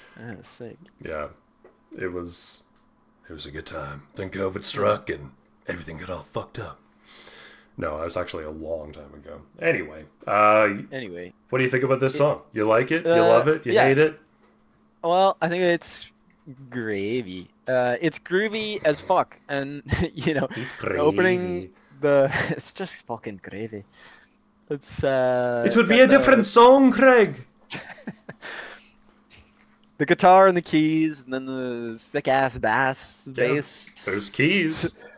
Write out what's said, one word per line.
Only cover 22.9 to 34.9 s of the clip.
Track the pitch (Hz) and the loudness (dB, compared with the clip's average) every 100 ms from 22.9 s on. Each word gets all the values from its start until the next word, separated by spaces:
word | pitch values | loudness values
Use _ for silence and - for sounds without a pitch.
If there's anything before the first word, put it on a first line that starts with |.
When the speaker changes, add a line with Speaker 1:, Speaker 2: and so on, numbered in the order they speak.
| - - | -14 -12
Speaker 1:
fucking | 113 113 98 | -12 -12 -14
gravy. | - 95 113 107 98 _ - - _ _ _ _ - | -14 -12 -10 -12 -16 _ -20 -20 _ _ _ _ -10
It's, | 147 - - | -10 -10 -4
uh, | 139 131 127 123 123 120 117 | -2 0 0 0 0 0 2
Speaker 2:
It | 226 | 4
would | - | 4
be | 233 | 6
Speaker 1:
got | |
Speaker 2:
a | 254 | 8
different | 269 269 262 | 6 6 4
Speaker 1:
the | |
Speaker 2:
song, | 208 240 240 277 262 | 6 8 10 8 6
Craig! | - 262 247 190 139 - _ - | 6 6 6 4 -2 -18 _ -16
Speaker 1:
<laughs> | - - - - - - - - - - - - _ _ _ _ - _ _ _ _ _ - | -16 -14 -16 -16 -16 -18 -20 -16 -16 -16 -20 -20 _ _ _ _ -20 _ _ _ _ _ -2
The | 147 | 0
guitar | 170 185 190 190 | 6 8 8 8
and | 175 | 4
the | |
keys, | - 160 156 160 160 147 | 0 2 2 2 0 -4
and | 127 | -10
then | 131 131 | -10 -8
the | 131 127 120 117 113 | -8 -8 -8 -10 -12
thick-ass | - 147 143 131 131 123 | -8 -4 0 0 0 -2
bass, | 113 117 135 131 - - - | 0 0 0 -4 -10 -14 -10
Speaker 2:
Yeah, | 127 123 | -4 -2
Speaker 1:
bass | 147 143 - - - - | -2 -6 -12 -16 -12 -8
Speaker 2:
those | 98 98 | -6 -4
Speaker 1:
s-, | |
Speaker 2:
keys. | - 147 196 156 156 | 0 2 2 0 -2
Speaker 1:
s-, | 170 | -6